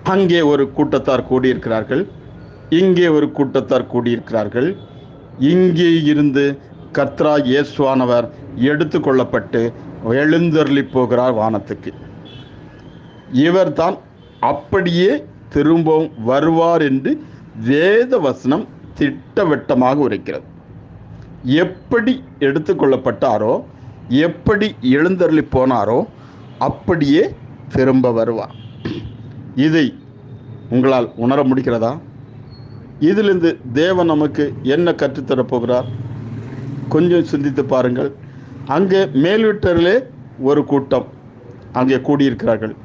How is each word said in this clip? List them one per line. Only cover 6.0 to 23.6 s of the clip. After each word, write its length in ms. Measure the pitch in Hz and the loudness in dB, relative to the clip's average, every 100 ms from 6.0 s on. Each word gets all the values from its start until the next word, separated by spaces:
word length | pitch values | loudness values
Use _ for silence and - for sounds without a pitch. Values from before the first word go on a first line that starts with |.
இருந்து 420 | 151 151 147 135 143 139 - - - | 2 2 2 2 0 -2 -14 -20 -8
கர்த்தரா 420 | - 139 - 151 147 127 | -4 -4 0 2 2 2
இயேசுவானவர் 760 | 135 135 - 135 131 123 120 117 - - 113 | 0 0 0 0 2 2 0 0 -12 -16 -2
எடுத்துக்கொள்ளப்பட்டு 1000 | 131 151 165 175 151 131 127 123 98 120 117 - - - 113 127 | 0 2 0 -2 2 0 0 -4 -2 -2 -2 -6 -18 -10 -2 0
எழுந்தருளி 600 | 151 165 170 156 143 139 | 2 2 2 2 2 0
போகிறார் 520 | 131 127 120 120 127 113 | 0 -2 0 2 2 0
வானத்துக்கு. 520 | 110 107 - 101 - - - - - - - - - - - - - - - | 0 -2 -6 -12 -12 -14 -20 -20 -20 -20 -20 -20 -20 -20 -20 -20 -20 -20 -4
இவர்தான் 640 | 127 156 185 175 156 165 196 - - - - | 0 2 4 2 0 -2 -4 -14 -20 -20 -4
அப்படியே 720 | 120 - - 196 175 170 185 285 - - - | -2 -2 -2 -2 0 2 2 0 -6 -20 -6
திரும்பவும் 600 | 143 147 165 156 156 160 - | 0 2 4 4 2 0 -4
வருவார் 580 | 110 135 156 165 165 170 | 0 2 2 2 2 2
என்று 300 | 147 135 139 302 - - - 110 113 | 2 0 -2 -4 -8 -20 -18 -6 0
வேத 500 | 143 180 214 247 254 | 2 4 2 2 0
வசனம் 460 | 143 120 127 123 - - - | 0 -2 -2 -2 -4 -16 -20
திட்டவட்டமாக 1120 | - 143 - - - 185 143 - 123 127 143 131 | -4 -2 -4 -6 -2 0 0 0 2 2 2 0
உரைக்கிறது. 380 | 101 - 71 - - - - - - - - - - 123 147 | -2 -6 -10 -12 -20 -20 -20 -20 -20 -20 -20 -20 -10 0 2
எப்படி 540 | 180 - - 240 226 254 - - | 0 -4 -2 0 0 -2 -6 -2
எடுத்துக்கொள்ளப்பட்டாரோ, 1120 | 139 147 156 180 143 131 131 110 139 107 107 170 | 0 0 -2 0 2 2 -2 -2 0 0 0 -2